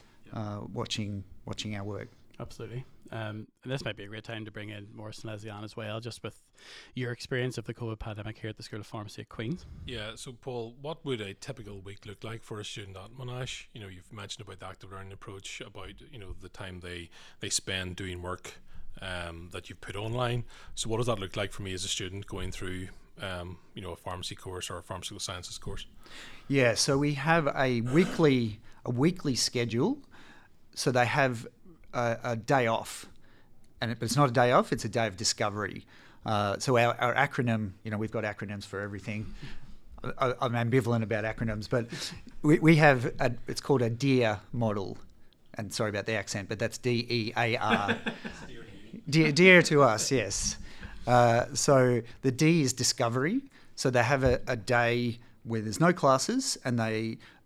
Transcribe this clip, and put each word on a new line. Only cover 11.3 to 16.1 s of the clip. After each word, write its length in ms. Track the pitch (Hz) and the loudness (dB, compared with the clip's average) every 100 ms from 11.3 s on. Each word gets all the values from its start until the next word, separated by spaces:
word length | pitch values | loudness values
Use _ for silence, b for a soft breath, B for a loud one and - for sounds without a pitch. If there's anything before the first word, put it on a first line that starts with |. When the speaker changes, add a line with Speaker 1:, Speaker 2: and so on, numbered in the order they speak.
| 95 | -10
Speaker 3:
typical 460 | - 120 104 101 | -12 -12 -12 -12
week 240 | 92 98 107 | -14 -14 -14
look 180 | 98 | -12
like 200 | 110 113 | -10 -10
for 160 | - 107 | -10 -10
a 60 | 104 | -8
student 320 | - 101 95 | -10 -12 -14
at 140 | 101 | -16
Monash? 540 | 131 123 123 127 - - | -12 -10 -8 -8 -8 -14
You 80 | - | -16
know, 60 | 101 | -14
you've 240 | 90 - | -16 -16
mentioned 340 | 101 98 - 104 | -14 -12 -12 -12
about 140 | 95 | -14
the 60 | 95 | -14
active 260 | 92 95 | -16 -14
learning 220 | 95 98 | -14 -14
approach, 480 | 95 - 98 - - | -14 -14 -14 -12 -12
about, 300 | 107 101 95 101 - | -14 -14 -14 -16 -18